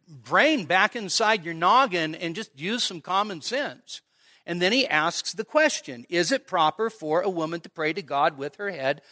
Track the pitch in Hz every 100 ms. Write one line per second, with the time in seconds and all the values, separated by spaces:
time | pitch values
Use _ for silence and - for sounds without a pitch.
0 | _ 143 107 175 277 302 156 185 214 240
1 | 196 - 214 220 160 165 175 240 269 175
2 | 160 160 175 170 220 131 175 240 - 180
3 | 156 190 214 170 - 254 240 127 - -
4 | _ _ _ _ - 175 180 254 - 151
5 | 160 - - 175 214 302 311 - - 123
6 | - 170 170 269 - 180 156 - 220 -
7 | 156 160 202 175 156 170 - - 156 165
8 | 147 139 160 143 143 - 202 165 131 147
9 | -